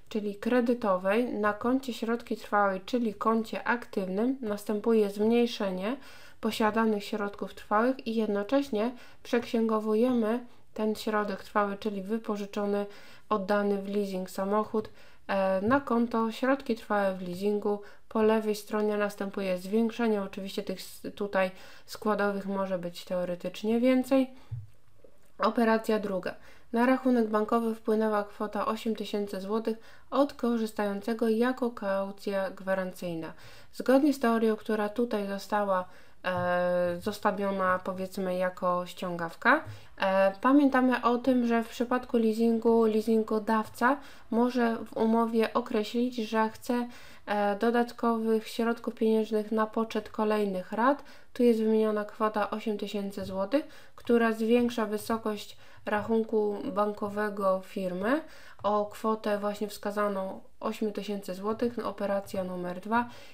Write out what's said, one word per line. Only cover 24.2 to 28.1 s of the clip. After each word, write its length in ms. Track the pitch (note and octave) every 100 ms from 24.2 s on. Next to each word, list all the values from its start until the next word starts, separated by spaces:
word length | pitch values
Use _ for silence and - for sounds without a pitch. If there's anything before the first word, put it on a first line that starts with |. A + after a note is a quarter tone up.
| B3+ - - - - - - - - - - -
Operacja 600 | G3 A3+ A3+ A3 A3 G#3+
druga. 360 | G3+ F#3 - - - - -
Na 140 | A3+ B3
rachunek 420 | C4 C4 B3 A3
bankowy 460 | G#3+ G#3+ A#3 A3+
wpłynęła 500 | A3 - G#3+ A3